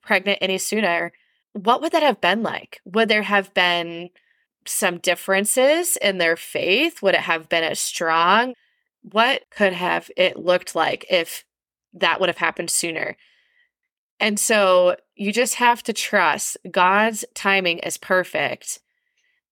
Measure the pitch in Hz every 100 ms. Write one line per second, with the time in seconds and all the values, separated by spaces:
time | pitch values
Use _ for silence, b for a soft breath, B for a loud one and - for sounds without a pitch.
0 | - 196 196 202 185 190 - 208 196 170
1 | 170 - _ _ _ 214 185 285 320 330
2 | 294 208 175 208 190 - - - 196 202
3 | 220 214 196 202 190 - 180 175 170 170
4 | 175 _ _ _ _ _ - - 190 175
5 | - 175 - 190 208 262 269 320 349 -
6 | 202 185 165 165 - 151 165 208 330 -
7 | 196 175 - 165 160 170 160 - - -
8 | 165 165 170 208 254 247 _ _ _ _
9 | - 208 240 - - - 202 175 180 165
10 | - - 180 - 165 180 - 170 151 143
11 | - 180 170 - - _ _ _ _ 165
12 | 175 165 180 170 165 - 170 - 170 160
13 | - - _ _ _ _ _ _ _ _
14 | _ - 214 208 - 214 196 180 180 -
15 | _ - 202 214 254 - 240 233 - 214
16 | - 208 165 147 - - 185 190 180 202
17 | 220 214 - - 196 196 180 170 - -
18 | - 185 175 156 139 - - - _ _
19 | _ _ _ _ _